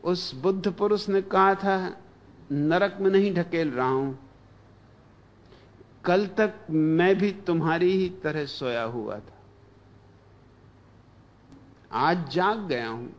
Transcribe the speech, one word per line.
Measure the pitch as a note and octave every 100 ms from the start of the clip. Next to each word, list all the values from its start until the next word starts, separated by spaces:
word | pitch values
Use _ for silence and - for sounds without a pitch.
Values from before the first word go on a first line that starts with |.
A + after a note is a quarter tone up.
उस | E3+ F3+ -
बुद्ध | C3 E3+ F#3+ G3
पुरुष | F3+ G3+ G#3 G3+
ने | G3
कहा | F#3+ F#3+ F#3+
था, | F#3+ G3 F#3+ F#3 - - - - - -
"नरक | C#3+ D3+ F3 G3 F#3+
में | F#3+
नहीं | G3 G3+
ढकेल | F3 F3 E3+ D#3
रहा | B2 B2+
हूं, | C3 C#3 C3 - - - - - - - - - - - - - - - - - -
कल | - F#3 G3+
तक | - G#3+ - -
मैं | D#3 D#3 D#3+ F3+ F#3+
भी | G3+
तुम्हारी | G3 - E3 D#3+ E3+ F3+
ही | F#3+ F#3
तरह | F#3 D#3 D3+ C#3+
सोया | - C3 A#2
हुआ | A2+ A#2+ G#2+ G#2
था, | - - - _ - - - - - - - - - - - - - - - - - _ - - - - -
आज | A2+ D3 F3 C#3+
जाग | D#3 F#3 A3+
गया | F#3+ B2 A#2
हूं।" | A#2 B2